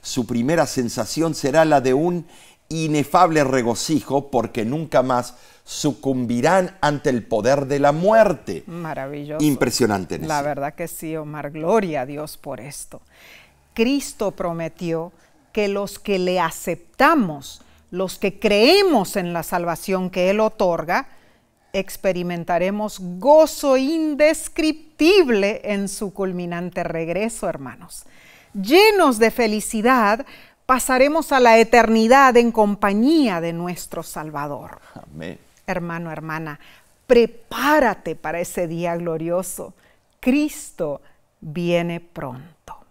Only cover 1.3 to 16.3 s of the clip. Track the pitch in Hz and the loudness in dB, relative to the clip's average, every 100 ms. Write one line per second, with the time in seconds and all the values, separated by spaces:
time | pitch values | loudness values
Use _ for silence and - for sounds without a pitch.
1.3 | 147 139 151 160 143 127 131 170 175 160 | -2 0 2 4 4 4 2 0 -4 -8
2.3 | - - _ _ 160 160 151 135 180 180 | -20 -20 _ _ -6 -2 -2 2 4 4
3.3 | 156 131 131 117 107 - 151 - 139 139 | 4 2 2 0 -2 -2 -2 0 -4 0
4.3 | 123 110 - 110 147 156 147 127 123 120 | -2 -2 -4 -4 -4 0 0 2 0 -2
5.3 | - - _ - - 151 127 135 127 120 | -14 -20 _ -14 -4 -4 -2 -4 -4 -2
6.3 | 120 143 190 180 - 147 143 147 123 - | 0 2 2 0 -2 -2 0 -2 -2 -2
7.3 | 110 113 139 135 139 143 151 190 220 214 | 0 2 0 0 2 2 2 2 4 4
8.3 | 214 - 87 - 170 160 147 135 147 147 | 2 -6 -10 -10 -12 -10 -10 -10 -10 -10
9.3 | 151 151 123 123 - 117 101 87 82 78 | -2 0 2 -2 0 0 0 -4 -8 -4
10.3 | 147 143 139 139 - 170 - 160 160 151 | -4 -4 -6 -8 -8 -12 -10 -10 -10 -10
11.3 | 151 143 156 160 220 190 147 127 147 151 | -12 -10 -6 0 0 0 -4 -6 -10 -12
12.3 | - 147 131 147 - - 131 _ _ - | -14 -14 -14 -14 -16 -16 -20 _ _ -20
13.3 | - _ _ _ - 247 277 - - 202 | -20 _ _ _ -2 0 0 -4 -6 -6
14.3 | - 175 165 160 - 175 165 175 _ _ | -4 -6 -6 -8 -8 -4 -4 -6 _ _
15.3 | _ _ - 208 202 202 - - 196 180 | _ _ -4 -2 -2 -6 -10 -4 -2 0